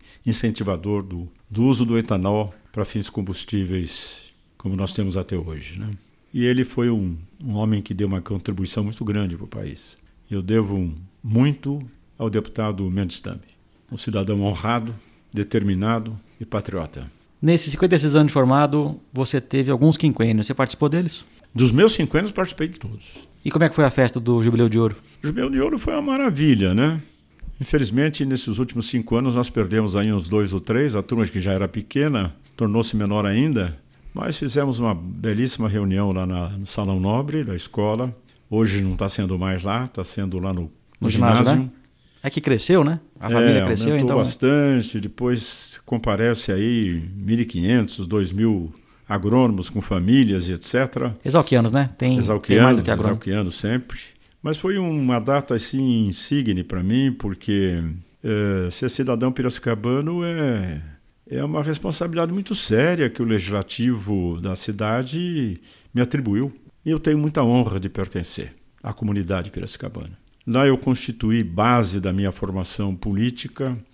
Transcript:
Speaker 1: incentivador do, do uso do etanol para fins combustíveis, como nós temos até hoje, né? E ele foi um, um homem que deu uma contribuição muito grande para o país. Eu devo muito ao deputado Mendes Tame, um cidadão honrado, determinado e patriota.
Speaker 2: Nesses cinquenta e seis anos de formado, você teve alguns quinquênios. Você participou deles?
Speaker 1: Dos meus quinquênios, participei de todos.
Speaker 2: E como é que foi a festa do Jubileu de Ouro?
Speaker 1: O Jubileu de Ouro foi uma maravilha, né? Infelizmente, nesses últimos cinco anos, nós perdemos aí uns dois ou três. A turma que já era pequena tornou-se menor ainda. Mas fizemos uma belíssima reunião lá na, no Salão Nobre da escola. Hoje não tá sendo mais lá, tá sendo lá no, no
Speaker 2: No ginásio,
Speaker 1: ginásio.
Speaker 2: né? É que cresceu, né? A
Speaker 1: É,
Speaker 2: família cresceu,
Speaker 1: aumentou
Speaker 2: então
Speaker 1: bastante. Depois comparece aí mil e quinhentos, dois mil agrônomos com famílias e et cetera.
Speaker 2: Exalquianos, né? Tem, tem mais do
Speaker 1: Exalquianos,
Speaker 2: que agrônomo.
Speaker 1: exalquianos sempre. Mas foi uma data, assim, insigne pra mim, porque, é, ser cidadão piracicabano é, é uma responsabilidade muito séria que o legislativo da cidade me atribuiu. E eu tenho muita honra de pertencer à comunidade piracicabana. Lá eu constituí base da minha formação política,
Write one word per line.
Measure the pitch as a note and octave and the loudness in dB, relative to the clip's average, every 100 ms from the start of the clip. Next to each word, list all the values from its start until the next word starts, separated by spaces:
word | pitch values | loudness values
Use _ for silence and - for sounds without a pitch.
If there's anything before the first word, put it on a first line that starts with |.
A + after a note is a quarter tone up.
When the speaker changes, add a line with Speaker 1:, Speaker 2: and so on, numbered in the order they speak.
| - - - | -20 -8 -4
Speaker 1:
incentivador | G#2+ A2+ A2 G2+ F2 F#2+ G#2 | -2 -2 -2 -4 -4 -2 -4
do, | F#2+ F2 F2 - - | -4 -10 -12 -16 -8
do | G#2 B2+ | 0 2
uso | A#2+ A#2 | 4 2
do | A#2 | 0
etanol | A2+ G2+ F#2+ G#2 G2+ - _ | 0 0 0 0 -2 -8 _
para | - G2+ | -6 -4
fins | G#2+ G2 | -4 -6
combustíveis, | - F#2+ F#2 - G#2 F#2 F#2 E2+ - - - - _ _ _ | -6 -6 -8 -4 -4 -2 -4 -4 -8 -12 -16 -20 _ _ _
como | G2 F#2+ | -6 -4
nós | F#2+ | -4
temos | - G2 F#2 | -2 -2 -2
até | F2+ F#2 | -4 -6
hoje, | E2 D2+ C#2 F2 | -6 -10 -12 -10
né? | G#2+ G2+ _ _ _ | -10 -10 _ _ _
E | - A#2+ | 0 2
ele | B2+ | 2
foi | B2+ - A#2+ | 0 0 0
um, | A2+ F#2 D#2+ E2+ - | 0 -2 -6 -12 -12
um | C#3 G#2 | -6 -2
homem | A2 G#2 | 0 0
que | G2 | -2
deu | F#2+ G2+ | -4 -2
uma | F#2+ | -2
contribuição | - G2 - F#2+ F#2 - | -4 -6 -4 -4 -4 -4
muito | G#2 - A2 | -4 -4 -4
grande | G#2 G2 E2+ | -2 -2 -6
para | G2+ | -10
o | |
país. | G#2 G2 - - - _ _ - | -10 -10 -12 -20 -20 _ _ -8
Eu | G2+ | -6
devo | F#2 A2+ G#2 G2+ F2+ D#2 F#2 _ | 0 0 2 -2 -4 -6 -14 _
muito | A2 A2 C#3 C#3+ C#3+ C#3+ B2 - _ - | -2 2 2 0 -4 -6 -8 -18 _ -6
ao | A#2 | -2
deputado | G#2 G#2 - G#2+ G2 F#2+ | -2 -4 -4 -4 -2 -2
Mendes | F#2 F#2 - | -2 -4 -6
Tame, | - - - _ _ _ - | -10 -14 -16 _ _ _ -14
um | A#2+ | -10
cidadão | - G#2 G2 G2+ | -4 -4 -2 0
honrado, | G2+ G2 G#2+ A#2+ A2+ A2 - _ _ | 0 -2 -2 -2 -4 -10 -16 _ _
determinado | G#2 G2+ A2+ G2+ F#2 G#2 A#2 A2 G#2+ - - | -6 -2 0 0 0 0 -2 -4 -12 -14 -16
e | A2+ | -6
patriota. | G#2+ - F#2+ D#2+ C2+ C2 - _ - | -6 -4 -8 -8 -12 -16 -18 _ -2
Speaker 2:
Nesses | D3+ E3+ D3+ | 2 2 2
cinquenta | C#3 F#3 E3+ | 0 4 4
e | |
seis | D3 D3 | 4 6
anos | D3+ | 6
de | |
formado, | C#3+ B2+ C3+ D3 D3 D3 D3+ - | 4 4 6 4 2 -2 -6 -8
você | B2+ C3 C3+ | -4 -2 -2
teve | - C3+ C3 | -2 -2 2
alguns | B2+ D#3 D#3 | 4 4 6
quinquênios. | D#3 B2 A2+ G#2+ G#2 | 2 4 2 2 0
Você | C3 | -2
participou | C3 - D3 | -2 0 0
deles? | D#3+ F3 - - - - | 2 -2 -6 -16 -20 -8
Speaker 1:
Dos | A#2 B2 | 2 4
meus | B2 A3 A3 | 8 6 6
quinquênios, | D#3 D#3 G3+ | 0 0 0
participei | G3 F#3 - D#3+ | -4 -4 -4 -8
de | F3+ | -8
todos. | G#2 A2 - - - - D3 | -12 -14 -16 -20 -20 -8 -2
Speaker 2:
E | |
como | D#3 D#3+ | 4 4
é | |
que | - | 4
foi | |
a | C#3+ | 4
festa | - B2 B2 | 4 2 2
do | A#2 A#2+ | 2 4
Jubileu | A2+ A#2 A#2 | 4 6 4
de | A2+ | 4
Ouro? | A2+ G2+ - - | 2 0 -16 -10
Speaker 1:
O | D3 | -6
Jubileu | G3+ B3+ | -4 -2
de | C4+ | 0
Ouro | D4 D4+ | 0 0
foi | - | -2
uma | D4+ | -2
maravilha, | D4 C4+ C4+ C#3+ D3+ A2+ F#2+ | 0 0 0 4 4 6 4
né? | G2 D3 D#3+ - _ _ - - - | 4 2 0 -6 _ _ -18 -14 -10
Infelizmente, | C3 D3+ A#2 A#2+ D3+ D3 C#3 | -2 0 2 2 0 0 -2
nesses | C3 - G#2 | -2 -2 -4
últimos | B2 A#2+ A2 | -2 -4 -4
cinco | B2+ A2+ A#2 | -4 0 0
anos, | C3 A#2+ | 2 0
nós | B2 | 0
perdemos | - F#2+ A2 G#2+ G2 | -2 0 0 0 0
aí | G#2+ | 2
uns | G#2 E2 | 0 0
dois | G#2+ G2+ | 0 0
ou | F#2+ | -2
três. | D#2+ A#2 C#3+ G#2+ | -2 0 0 -2
A | |
turma | F#2+ A#2 G#2 | -2 -2 0
que | G2 | -2
já | F#2 | 0
era | F#2+ F#2+ | 0 -2
pequena | A2 - C#3 D3+ B2+ F2+ - - - | -6 -4 0 0 0 -2 -6 -14 -4
tornou-se | A2+ A2 A2+ G#2+ | 0 0 0 0
menor | G#2 G#2 G2+ | 0 0 2
ainda. | G#2 D3+ B2 F2+ D2+ _ _ - | 2 2 2 -2 -6 _ _ -14
Mas | - - D3+ | -8 -6 -4
fizemos | C#3+ C3 C#3 A#2+ | -2 0 0 0
uma | A#2 | 0
belíssima | F2+ F2 F#2 A2 G#2 B2+ A#2+ A2 | -2 -6 -6 -4 -2 -2 -2 -2
reunião | G#2 G2+ F#2+ G2+ | 0 0 0 0
lá | F#2 F#2 | 0 -2
na, | F2+ F2 | -4 -4
no | G2 G2 | -6 -8
Salão | - G2 F#2 | -4 -2 0
Nobre | F#2+ A#2 C#3+ D#3 | 0 0 -2 -4
da | A#2 F2+ | -4 -6
escola. | - - G#2+ A2+ B2 A2+ _ _ - | -6 -2 -2 0 -4 -8 _ _ -4
Hoje | A2 A2 G2+ | 2 2 2
não | F#2+ F#2 | 0 -2
tá | G2 | -4
sendo | - G2 F#2 | -2 -2 -2
mais | F#2+ F#2 | -2 -2
lá, | F#2+ A2 B2+ | -2 -4 -4
tá | - | -8
sendo | F2+ - G2 F#2 | -8 -6 -6 -4
lá | F#2+ | -4
no, | F2+ | -4
no | D#2+ - _ - | -6 -12 _ -6
Speaker 2:
No | A#2 | -2
ginásio, | A2 A#2+ A2+ | 2 4 6
Speaker 1:
ginásio. | B2 C3 | 6 4
Speaker 2:
né? | C3 - _ _ _ _ | 0 -8 _ _ _ _
É | C#3 | -6
que | D#3+ | -2
cresceu, | D3+ A#2+ - F3+ | 0 2 4 4
né? | D3 D#3+ - - | 4 0 -6 -10
A | A2+ | 0
Speaker 1:
É, | |
Speaker 2:
família | A#2 A#2 A2 F#2+ | 4 6 6 4
cresceu, | F#2 A#2 | 2 2
Speaker 1:
aumentou | D3+ B2+ | 2 4
Speaker 2:
então | C#3 | 2
Speaker 1:
bastante. | B2+ - C3 D3 C#3+ C3 A2 A2 | 0 2 2 4 4 2 0 -4
Depois | G2+ - B2 B2 A2 - - - - | -6 -4 -2 -2 -4 -10 -14 -14 -6
comparece | A#2+ A#2 G2+ A#2 A2+ - | -4 0 0 2 0 -2
aí | F#2+ A2 A#2 G2 E2+ E2 G2 | 0 2 2 0 -2 -6 -6
mil | G2 A#2 | -2 0
e | A2+ | 0
quinhentos, | F2 F2+ B2 G#2 - F2 | 0 2 2 2 -4 -2
dois | G#2+ F#2 | -2 0
mil | F#2+ A2+ G2+ D#2+ - _ _ - | 2 2 2 -2 -12 _ _ -6
agrônomos | G2+ G2+ B2 B2+ G2 F2+ | -2 2 4 4 2 -4
com | G#2 | -6
famílias | - F#2+ F2+ C3 A#2 F#2+ F2 | -2 0 4 6 6 2 -2
e | |
et | F2 | -6
cetera. | - B2 C3 A#2+ B2 A2 - | -2 -2 -2 -2 -4 -4 2
Speaker 2:
Exalquianos, | D#3+ C#3+ B2+ A2+ | 2 4 4 4
né? | C3 C3+ - | 2 0 0
Tem, | B2+ | 0
tem | B2+ | 2
mais | |
do | A2 | 2
Speaker 1:
Exalquianos, | G#2 - G#2 B2+ A#2+ | 0 4 6 8 6
Speaker 2:
que | E2+ | 2
agrônomo. | G#2+ G#2+ A2 | 0 0 0
Speaker 1:
exalquianos | F#2+ G2+ F#2 - | -2 -2 -2 -4
sempre. | G2+ B2 B2 - - _ _ _ | -2 -2 -4 -12 -12 _ _ _
Mas | D3 D#3 | -6 -4
foi | F#3 G3+ | -2 -2
uma | F3+ D#3 B2+ B2 | 0 0 2 2
data, | A2+ C#3+ C#3 A#2 | 2 0 0 -2
assim, | - C3 C3+ A#2 G#2 | -2 0 2 2 2
insigne | F#2 - C#3+ A#2 F#2 | -2 -2 0 0 -2
pra | F2+ F#2 | -2 -4
mim, | F#2 A#2+ C3+ | 0 2 2
porque, | B2 G#2 F#2 - G2+ F#2+ F2 E2 E2+ - _ | 0 -6 -6 0 2 2 0 -4 -6 -12 _
é, | A2+ G#2+ G#2 F#2+ F2+ | -4 0 0 0 -2
ser | - C3 | -4 -4
cidadão | B2 C3 A#2 B2+ | -2 -2 0 0
piracicabano | B2+ B2+ - - A2+ A#2 C3 D#3 F3 | 0 -2 -2 -4 -2 -2 -2 -2 -4
é, | E3+ E3 C#3+ A2 F2+ D2+ D#2 D2 _ _ - | -4 -2 0 0 -4 -6 -10 -18 _ _ -10
é | C3 | -6
uma | C#3+ D#3 | -2 -2
responsabilidade | D3 D3+ G3 D3+ E3+ E3 E3 | -2 -4 -4 -4 -4 -2 -2
muito | F#3 F#3+ G3+ | -2 -4 -4
séria | - A2 D3+ F3 B2+ | 0 2 2 2 0
que | - | 0
o | A#2 | 0
legislativo | G#2+ F2+ G2+ F#2+ - A#2+ A#2 G2+ G2+ F2 E2+ | 0 0 -4 -4 -2 0 0 -2 0 0 -2
da | F#2+ F#2 | -4 -6
cidade | - G2+ G#2+ A#2 B2+ D#3 F3+ D#3+ A#2 F2 - - _ | -6 -4 -2 -2 -2 -4 -4 -2 -4 -6 -12 -20 _
me | A#2+ | -2
atribuiu. | B2 D3 A#2+ G2+ C3+ - - _ D#3 | 0 0 0 0 -2 -6 -20 _ -2
E | |
eu | D#3 | 0
tenho | D#3 D3+ | 2 2
muita | D3+ D3+ | 2 2
honra | A#2+ B2 A2 F#2+ | 4 4 2 0
de | F#2+ | -4
pertencer | - F#2+ F#2 E2+ - - - _ _ | -6 -6 -6 -8 -10 -12 -14 _ _
à | G#2+ | -12
comunidade | G#2+ G#2+ G2+ F2 F#2+ F2+ | -6 -2 -2 -2 -2 -4
piracicabana. | F2+ F2+ - - - D#2+ - _ _ - | -10 -10 -10 -12 -10 -14 -16 _ _ -2
Lá | A#2+ C#3 | 2 4
eu | C3 | 4
constituí | C3+ B2+ - A2+ A2 A#2 | 2 -2 -2 -4 0 0
base | F#2+ F2 A2+ A#2+ G2 G2 | 0 2 4 4 2 0
da | F#2 | -2
minha | F#2 G2 | 0 0
formação | - F#2+ F#2+ F2+ - G2+ | -2 -4 -4 -6 -4 -4
política, | F#2 A2 G2 A#2+ B2 B2+ - C3+ B2 - | -4 -2 0 0 -2 -10 -6 -6 -6 -10